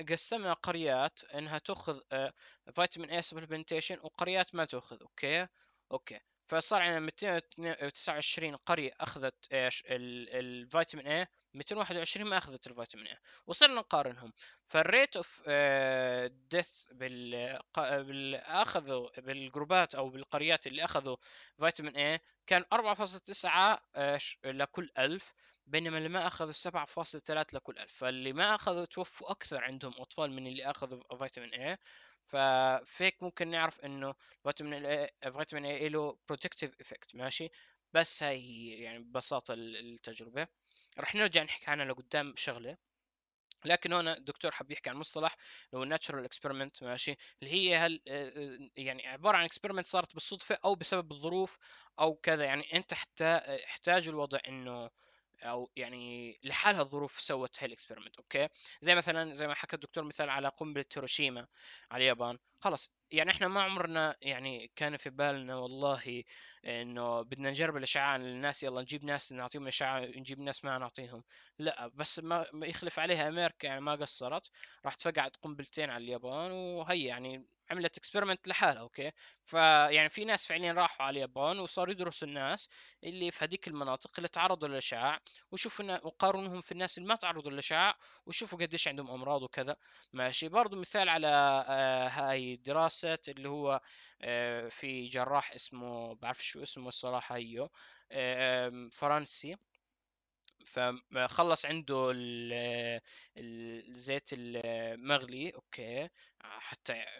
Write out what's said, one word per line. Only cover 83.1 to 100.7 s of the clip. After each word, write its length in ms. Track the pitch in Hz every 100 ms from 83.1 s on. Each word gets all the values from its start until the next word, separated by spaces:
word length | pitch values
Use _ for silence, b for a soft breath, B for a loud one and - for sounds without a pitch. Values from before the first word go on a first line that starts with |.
| 185 175
في 140 | - 156
هذيك 220 | 185 -
المناطق 440 | 151 135 131 - -
اللي 100 | 170
تعرضوا 400 | 175 180 175 151
للأشعة، 520 | 135 - 120 127 151 B B B
وشوفوا 340 | 190 233 - 202
النا-، 200 | 180 160
وقارنوهم 560 | - 190 190 196 180
في 100 | -
الناس 260 | 175 185 -
اللي 120 | 185
ما 60 | 226
تعرضوا 360 | 180 165 143
للأشعة، 440 | 139 - 160 190 - B B -
وشوفوا 340 | 170 220 175
قديش 280 | 170 160 160
عندهم 240 | 139 131
أمراض 300 | 127 131 143
وكذا، 320 | 131 - 131 151 B B B
ماشي؟ 360 | 131 127 127 160
برضو 300 | 190 226 196
مثال 300 | 175 208 185
على، 180 | 165 151 143 143 135 135
آه، 400 | 135 135 131 127
هاي 480 | 123 139 131 127 123
دراسة 640 | 123 147 165 - 165 160 -
اللي 220 | 139 139
هو، 320 | 147 143 135 B B B B
آه، 460 | 120 120 120 117 117
في 400 | - 139 131 123
جراح 440 | 127 123 143 -
اسمه، 640 | - - 127 123 120 117 113
بعرف 300 | 120 127 -
شو 180 | -
اسمه 240 | 139 - 127
الصراحة، 480 | - 127 123 - 123
هيو، 340 | 117 113 139 B B B B
آه، 560 | 135 127 127 131 127 127
آم، 220 | 123 120
فرنسي، 600 | - 147 151 147 - 147 190 _ _ _ _ _ _ _ _ - _
فخلص 1000 | -